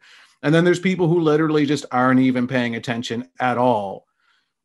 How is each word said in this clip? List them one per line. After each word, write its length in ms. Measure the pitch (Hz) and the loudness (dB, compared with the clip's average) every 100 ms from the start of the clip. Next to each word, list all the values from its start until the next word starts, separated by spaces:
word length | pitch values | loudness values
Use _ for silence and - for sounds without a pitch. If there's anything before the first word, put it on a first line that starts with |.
| _ - _ _ | _ -20 _ _
And 140 | 143 165 | 2 4
then 80 | |
there's 160 | 175 170 | 4 2
people 300 | 190 180 170 | 0 0 0
who 100 | 175 | 2
literally 460 | 156 151 160 151 143 | 2 2 2 0 0
just 200 | 143 - | -2 -2
aren't 300 | 127 127 127 | 0 2 4
even 260 | 131 127 120 | 2 0 -2
paying 280 | 131 120 117 | -2 -4 -4
attention 520 | 127 117 120 117 123 - | -6 -6 -6 -8 -10 -6
at 160 | 127 120 | -2 0
all. 480 | 127 110 98 - - _ _ _ _ _ | 0 0 -4 -10 -18 _ _ _ _ _